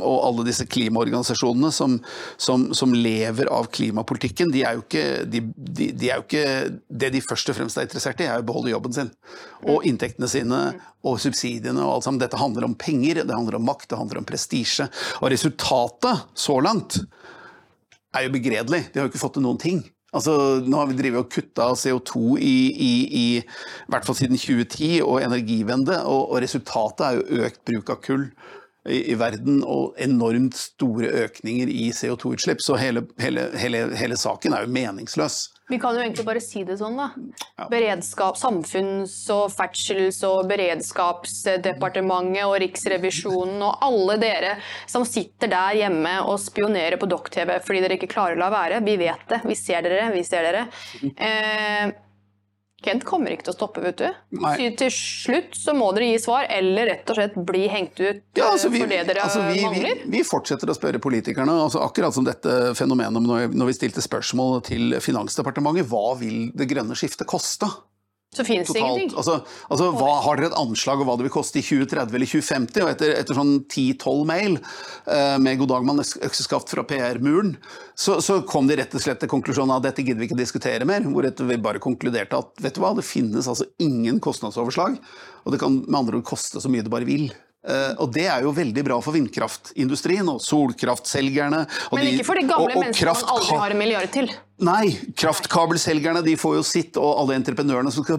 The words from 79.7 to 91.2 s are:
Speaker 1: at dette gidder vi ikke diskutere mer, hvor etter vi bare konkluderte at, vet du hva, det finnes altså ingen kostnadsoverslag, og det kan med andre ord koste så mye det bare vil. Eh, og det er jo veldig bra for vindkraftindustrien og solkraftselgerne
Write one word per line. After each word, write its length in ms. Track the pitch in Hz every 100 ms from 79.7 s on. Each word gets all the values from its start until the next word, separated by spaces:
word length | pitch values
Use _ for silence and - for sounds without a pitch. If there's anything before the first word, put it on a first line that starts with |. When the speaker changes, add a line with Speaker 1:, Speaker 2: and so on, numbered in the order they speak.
| 131
Speaker 1:
at 100 | 131
dette 160 | 131
gidder 160 | 131 113
vi 80 | 117
ikke 140 | 123
diskutere 420 | 120 - 131 113 131
mer, 220 | 208 190
hvor 180 | 135 131
etter 220 | 127 127
vi 100 | 120
bare 220 | 107 104
konkluderte 560 | 139 120 131 117 98 131
at, 80 | - -
vet 140 | 131 -
du 80 |
hva, 80 | 185 220
det 80 | -
finnes 400 | - 117 107 127
altså 180 | 117 - -
ingen 380 | 165 123 113 196
kostnadsoverslag, 800 | - 131 110 120 120 151 185 277 - - - - -
og 80 | 139
det 80 |
kan 160 | 139 135 -
med 140 | 147
andre 160 | 120 117
ord 80 | 117 -
koste 240 | - -
så 80 | 131
mye 140 | 123 110
det 60 |
bare 140 | 117 123
vil. 220 | 143 143 - _ _ -
Eh, 260 | 135 135 123
og 120 | 147
det 140 | 120 185
er 140 | 139 135
jo 60 | 147
veldig 280 | 147 113 143
bra 140 | 120
for 120 | 143 156
vindkraftindustrien 1080 | 131 - - - - - 131 143 - 190 190
og 80 | 240 -
solkraftselgerne 1160 | 151 139 117 - 123 - 143